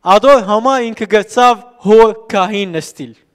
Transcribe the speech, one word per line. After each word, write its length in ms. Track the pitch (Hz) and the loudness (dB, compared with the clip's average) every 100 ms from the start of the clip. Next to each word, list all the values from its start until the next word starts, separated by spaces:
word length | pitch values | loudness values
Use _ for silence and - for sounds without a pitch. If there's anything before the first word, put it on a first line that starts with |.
Ադոր 400 | 175 202 254 269 | 2 2 4 2
համա 300 | 190 208 247 262 | 2 -4 -2 -4
ինքը 280 | 233 220 202 | -6 -10 -2
գրծավ 560 | 208 202 - 247 233 - _ | -2 -2 0 0 0 -10 _
հոր 340 | 190 220 226 220 | 2 4 4 0
քահին 520 | - 202 185 208 196 160 | -8 -6 -4 -6 -6 -8
նստիլ։ 400 | 151 - 127 113 _ | -12 -18 -20 -20 _